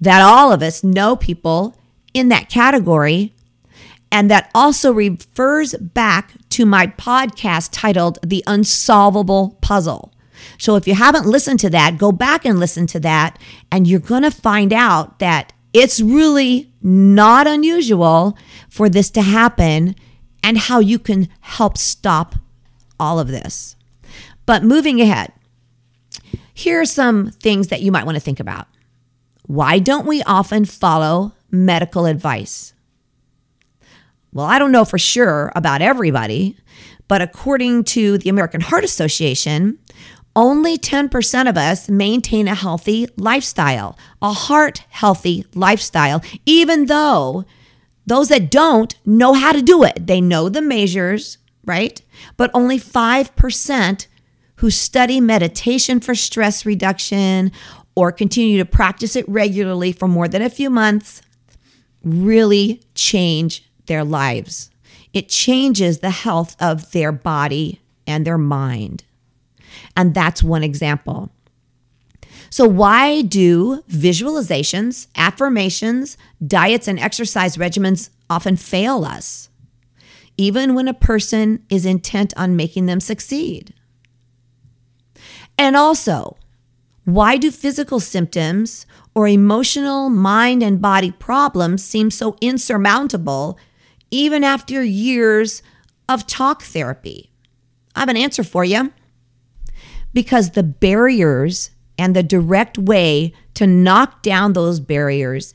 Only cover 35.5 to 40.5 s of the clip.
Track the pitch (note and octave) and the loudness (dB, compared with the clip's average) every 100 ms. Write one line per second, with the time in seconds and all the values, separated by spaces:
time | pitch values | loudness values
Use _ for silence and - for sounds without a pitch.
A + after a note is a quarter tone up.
35.5 | F3+ D#3 C#3 G3 C4 F3 C3 A2 A2+ F#3+ | -4 -2 0 0 0 0 -2 -2 -4 -4
36.5 | - _ - - _ - G3 F3 - C4+ | -6 _ -20 -20 _ -2 -2 -2 -6 -4
37.5 | C4+ B3 A#3+ - A#3 G#3 G3+ F#3+ G3 E3+ | -2 0 -2 -2 0 0 0 0 -2 -2
38.5 | E3 E3+ E4+ G4 - D#3 - D#3 C3 D3+ | -4 -4 -2 -2 -2 -2 -2 -2 -2 -4
39.5 | D3+ G3 D4 _ - - - _ A3 A#3+ | -2 -2 -4 _ -20 -20 -20 _ 2 2